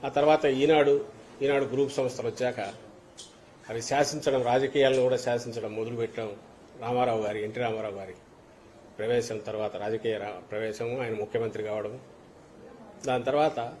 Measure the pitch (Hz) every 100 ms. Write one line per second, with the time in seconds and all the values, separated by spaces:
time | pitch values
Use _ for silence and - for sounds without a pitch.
0 | 139 123 147 156 147 131 147 156 143 143
1 | - - - - 139 139 131 127 139 139
2 | 127 - 117 110 123 117 98 - - -
3 | - - - - - - - 113 113 139
4 | 143 151 147 135 120 127 135 143 135 131
5 | 127 127 127 120 117 113 107 110 113 120
6 | 113 - 110 101 - - - - 117 123
7 | 123 113 107 107 107 110 117 110 110 98
8 | 95 90 - - - - - - - -
9 | 107 120 113 110 104 107 107 95 104 110
10 | 113 107 101 92 87 107 110 107 117 127
11 | 120 110 104 120 113 107 107 107 104 127
12 | - - - - - - - - - -
13 | 135 123 123 143 151 123 120 -